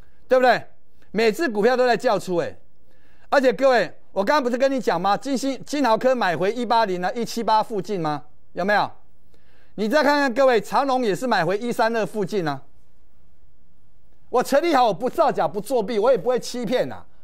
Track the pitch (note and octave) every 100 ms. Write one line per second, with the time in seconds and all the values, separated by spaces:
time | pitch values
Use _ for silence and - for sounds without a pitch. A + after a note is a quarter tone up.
0 | - - - B3+ B3+ G3 - - - -
1 | - G3 A3+ G#3+ E4 G#3 G#3+ B3+ B3+ A3+
2 | B3 G3+ - E3+ C#3 - - - - -
3 | - - - C#4+ B3+ - C4+ A#3+ D#3+ -
4 | - F#3 G3 D4 B3 A#3+ C4+ C4+ A3 E3+
5 | F#3+ G3+ C4+ C4+ C4+ B3+ - D4 B3 A3
6 | B3+ B3+ F#3+ D#3+ F#3 A#3 A3+ A#3 A3 F3
7 | F3+ A#3+ A3+ A3+ A3 A3 G3+ G#3 F#3 G3
8 | D#3 D3 - - - - F#3 G#3 D3 -
9 | - - - - - - - - G#3 D4+
10 | C#4+ D4 C#4 A3+ C4+ A#3 - G#3 C#4 B3+
11 | A#3+ F3+ B3 G#3 E3 G#3 A#3+ A#3 A3+ A#3
12 | G3+ G#3+ F#3 G#3 D#3+ C3+ - - - -
13 | - - - - - - - - - -
14 | - - - A#3+ - C#4 E4+ C#4 A#3+ E3+
15 | B3 - D4 G3+ E3 G3 G3 C4 G3+ A3+
16 | A3+ B3 A#3 B3+ - B3 A3+ A#3+ D3 F#2
17 | - -